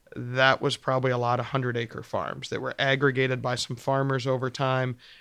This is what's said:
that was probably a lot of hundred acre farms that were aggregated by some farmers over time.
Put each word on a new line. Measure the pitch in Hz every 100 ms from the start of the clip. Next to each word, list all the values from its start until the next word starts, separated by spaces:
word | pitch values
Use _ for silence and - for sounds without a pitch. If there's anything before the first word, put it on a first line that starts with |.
| _
that | - 120 127 131 131
was | 139 -
probably | - 131 131
a | 123
lot | 120 120
of | 117
hundred | 135 123 117
acre | 117 -
farms | - 104 80 - 135
that | -
were | 131 -
aggregated | 135 135 139 127 131 127
by | 123 123
some | - 123
farmers | - 135 135 131 127
over | 131 127
time. | - 135 131 127 120 - -